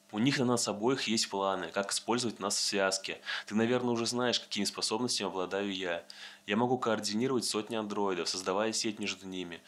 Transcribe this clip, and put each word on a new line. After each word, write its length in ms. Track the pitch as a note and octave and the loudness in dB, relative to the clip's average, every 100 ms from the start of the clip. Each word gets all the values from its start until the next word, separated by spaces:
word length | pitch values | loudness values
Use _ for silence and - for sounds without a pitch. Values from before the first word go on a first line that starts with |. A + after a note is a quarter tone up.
| - | -6
У 80 | G#2+ | 0
них 180 | B2+ C#3 | 2 4
на 80 | B2 | 4
нас 220 | A#2+ - | 2 2
обоих 400 | G2+ A2+ C3+ - | 0 2 2 2
есть 200 | A2 - | 0 0
планы, 420 | G2 G2 F#2+ E2 | 0 0 0 -2
как 200 | G2 G2 | -2 -2
использовать 480 | - - A#2+ A#2+ - | -2 0 0 0 -2
нас 160 | F#2+ - | -2 0
в 40 | |
связке. 600 | - G2+ F#2+ F#2 - D#2+ - - - | 2 4 4 2 -2 -8 -6 -6 -2
Ты, 80 | G#2+ | 2
наверное, 380 | A#2 B2 B2 | 4 4 2
уже 120 | A#2 A2+ | 0 0
знаешь, 340 | A#2+ B2 A2+ | 0 2 0
какими 260 | - G#2 G2+ | -2 -2 -2
способностями 640 | - - A2 B2 - G2 | -2 -2 0 0 0 -2
обладаю 460 | F#2 F2+ F#2+ G2+ | -2 -2 0 -2
я. 300 | F#2+ F2+ E2+ - - - - - | -2 -2 -4 -6 -16 -16 -12 -2
Я 100 | G#2 | 2
могу 220 | B2 B2+ | 2 2
координировать 680 | B2 G#2+ G#2 G#2 C3 B2+ - | 2 0 0 0 2 0 0
сотни 300 | G#2+ G#2+ A2+ | -2 -2 -4
андроидов, 540 | G#2 G#2 G2+ F2+ D#2+ | -4 -2 0 0 -2
создавая 440 | F#2 F#2 F#2+ A2 | -2 0 0 0
сеть 260 | A2 A2+ G#2 | 0 -2 -4
между 260 | G2+ F#2 F#2+ | -6 -6 -8
ними. 340 | F#2 F2 E2 | -6 -6 -10